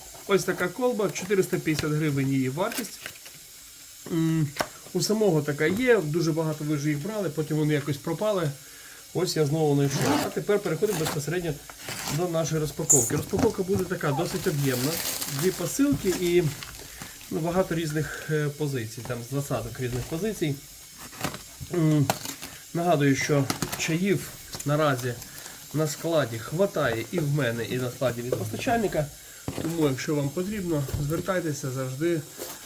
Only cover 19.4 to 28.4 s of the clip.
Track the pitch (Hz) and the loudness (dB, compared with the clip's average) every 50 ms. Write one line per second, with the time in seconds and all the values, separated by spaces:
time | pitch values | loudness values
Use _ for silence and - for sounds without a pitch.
19.4 | 143 - 131 113 113 117 - - 127 120 120 123 120 - 165 165 196 220 196 - | -2 -2 -2 -2 -2 -4 -6 -4 -4 -2 -2 -4 -4 -4 -4 -2 -2 -2 0 0
20.4 | 175 147 139 - - - - - - - - - - - - - - - - - | 0 0 -2 -2 -6 -12 -18 -18 -18 -18 -18 -16 -16 -16 -10 -8 -6 -6 -6 -10
21.4 | - - - - - - - 175 156 156 151 151 139 139 - - - - - - | -14 -16 -14 -14 -10 -2 0 4 4 6 6 6 6 4 2 -2 -6 -10 -10 -10
22.4 | - - - - - - - 160 170 180 165 143 143 139 135 131 - - 147 143 | -12 -14 -14 -16 -12 -6 -4 0 4 4 4 6 6 6 4 4 2 2 4 4
23.4 | 135 - - - - - - - - - 160 170 190 202 175 143 - - - - | 4 2 0 -2 -4 -6 -4 -4 -2 0 0 2 2 2 2 2 0 -4 -10 -14
24.4 | - - - - - 139 147 147 156 143 135 120 127 123 117 - - - - - | -14 -12 -12 -6 -2 0 2 2 4 2 2 2 -2 -4 -4 -6 -10 -14 -14 -14
25.4 | - - - - - - - 147 156 147 147 - - 165 165 151 131 110 117 110 | -14 -14 -14 -16 -12 -4 -2 0 0 0 -2 -4 -2 0 2 2 2 2 -2 -6
26.4 | 110 - 151 170 202 196 - 165 143 123 113 113 113 - 190 170 151 143 143 151 | -6 -4 0 2 2 2 2 2 2 2 2 0 -2 -2 -2 0 0 2 2 2
27.4 | 131 117 117 117 113 - 120 127 127 120 - - - 123 117 120 120 127 127 117 | 2 2 0 0 -2 -2 -2 -2 -2 -2 -2 0 0 0 0 -2 -2 -2 -2 -2